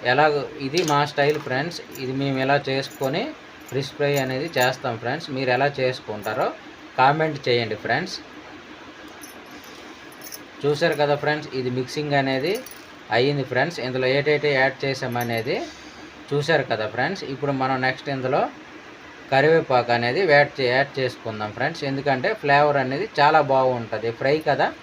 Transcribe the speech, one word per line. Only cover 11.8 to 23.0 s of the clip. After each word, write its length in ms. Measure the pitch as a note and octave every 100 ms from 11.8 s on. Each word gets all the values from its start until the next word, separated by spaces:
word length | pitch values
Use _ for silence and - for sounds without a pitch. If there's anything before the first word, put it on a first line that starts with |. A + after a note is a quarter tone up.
| B2+ - D3 C#3+
అనేది 300 | C3+ C3+ D3+ A3 - - - - - A2+
అయ్యింది 280 | C3+ C#3+ B2+
ఫ్రెండ్స్. 280 | B2 D3 E3 B2
ఇందులో 200 | B2+ B2+
ఏటైతే 440 | C#3 C#3+ D3 D3 C#3
యాడ్ 240 | C3 C3+
చేసామనేది 720 | C#3 C3 C3 A#2+ A#2+ A#2 A2+ F#3+ E4 - - - - - -
చూశారు 280 | C#3+ D3 D#3
కదా 240 | C3+ A2+ G#2+
ఫ్రెండ్స్. 300 | A2+ C#3 F#3+
ఇప్పుడు 280 | - C3+ C#3 C3+
మనం 180 | C3 C3 C3
నెక్స్ట్ 220 | C3+ - C3+
ఇందులో 260 | B2+ D3 B3 - - - - - - - -
కరివేపాకు 600 | C3+ D3 E3 D3 B2+ A#2+ A#2+
అనేది 220 | A#2+ C#3 F#3+
యాడ్ 180 | C#3+ C#3+ -
చే-, 80 | B2+ B2+
యాడ్ 160 | C#3 -
చేసుకుందాం 540 | B2+ - A#2+ G#2+ G#2+
ఫ్రెండ్స్. 320 | G#2 C3+ E3
ఎందుకంటే 500 | C#3 C3+ C3+ C3 D#3+ -
ఫ్లేవర్ 340 | C#3+ C#3+ D3 C#3+
అనేది 240 | B2+ C#3